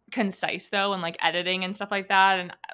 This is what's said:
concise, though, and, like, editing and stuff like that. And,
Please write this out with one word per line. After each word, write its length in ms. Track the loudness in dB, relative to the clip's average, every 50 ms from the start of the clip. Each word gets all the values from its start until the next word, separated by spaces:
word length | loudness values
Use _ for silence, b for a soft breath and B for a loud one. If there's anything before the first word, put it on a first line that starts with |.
| _ _
concise, 580 | -2 -2 0 0 0 -2 -2 -2 -2 -4 -6 -4
though, 220 | -2 0 0 0 0
and, 100 | -2 -2
like, 140 | -4 -4 0
editing 420 | 0 0 0 0 0 0 -2 -2 -2
and 120 | -4 -4
stuff 160 | -6 -6 -4
like 160 | -4 -4 -2 2
that. 300 | 4 6 6 6 6 2
And, 120 | 0 -6 -10 -14 -16 -18